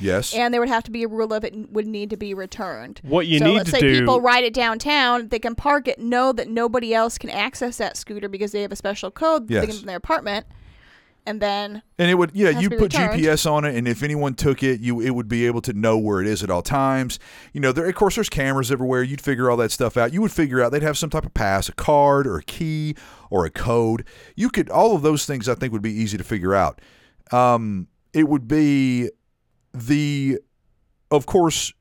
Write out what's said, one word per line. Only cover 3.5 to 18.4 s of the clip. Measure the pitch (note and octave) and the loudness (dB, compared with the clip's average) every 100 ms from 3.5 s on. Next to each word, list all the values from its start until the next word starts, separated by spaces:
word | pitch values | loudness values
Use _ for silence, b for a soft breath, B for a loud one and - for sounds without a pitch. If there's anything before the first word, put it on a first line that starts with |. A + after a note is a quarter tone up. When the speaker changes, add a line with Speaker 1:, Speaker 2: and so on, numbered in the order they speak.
| G#3 | 4
Speaker 2:
let's | F3 | 2
Speaker 3:
to | - | 4
Speaker 2:
say | |
Speaker 3:
do | C#3 C3 | 4 6
Speaker 2:
people | B2 B3+ | 4 4
ride | B3 B3 | 6 4
it | A#3+ | 2
downtown, | A#3+ A#3 A3 C#4+ D4 B3 A#3+ A3+ | 0 0 0 0 2 4 2 0
they | A3+ | -4
can | A#3 | -4
park | A#3 C#4+ C#4+ B3+ | -2 0 2 0
it, | - | -4
know | A#3 B3 C4 | 0 2 2
that | A#3 G3 | 0 -2
nobody | A3+ A#3 B3 A#3 | -2 0 0 0
else | A3+ A#3 - | 0 0 -2
can | - | -8
access | - A3 - A#3+ A#3+ | -4 -4 -4 -8 -4
that | G#3 - | -6 -6
scooter | - G#3 G3 | -12 -10 -10
because | G3 G3+ | -6 -6
they | G#3 | -4
have | G3+ | -6
a | G3+ | -6
special | G3 G3+ F#3+ | -6 -6 -8
code | - D#4+ D#4 A3 | -2 0 0 0
that | |
they | |
Speaker 1:
Yes. | A3 A3 | 0 0
Speaker 2:
get | G#3+ | -4
from | G3 | -10
their | F3 | -10
apartment. | - D#4+ - G3+ - b b b b b b b | -2 -2 -2 -6 -8 b b b b b b b
And | G#3 G#3+ | -10 -4
then | G3+ G3+ G#3 G#3+ - - | -2 -2 -6 -12 -14 0
Speaker 1:
And | F3 | 2
it | |
would, | F3+ E3+ | 4 2
yeah, | F#3+ F#3+ | 2 2
Speaker 2:
it | |
has | D3+ | 4
Speaker 1:
you | G3 | 0
Speaker 2:
to | |
be | A3+ | 2
Speaker 1:
put | G3+ | 2
Speaker 2:
returned. | - - - | 2 0 2
Speaker 1:
G | |
P | D#3 | 2
S | D3+ D#3+ | 2 2
on | D3+ | 0
it, | D3 A#2+ | 0 -2
and | B2 | -2
if | A2 | -2
anyone | D3 D3 C#3+ | -2 -2 -2
took | B2+ C#3+ C3 | 0 0 2
it, | C3+ A#2+ | 0 0
you, | A#2+ A#2+ | -2 -2
it | B2 | -2
would | B2 G#2+ | -2 -2
be | A#2 A#2+ | 0 0
able | A#2 | 0
to | A#2+ | -4
know | G#2 A2 A2 | 0 2 2
where | G#2+ G2 | 2 0
it | G2+ | 0
is | G#2 | -2
at | G2 | -2
all | F2 | -2
times. | - C3+ C3+ C3 B2+ - B B B | -2 0 0 0 -2 -8 B B B
You | D3 | -2
know, | C3+ | 0
there, | C3+ E3+ | 0 -2
of | |
course, | F3+ G3 A3+ | 0 0 2
there's | G#3 | -2
cameras | - | -2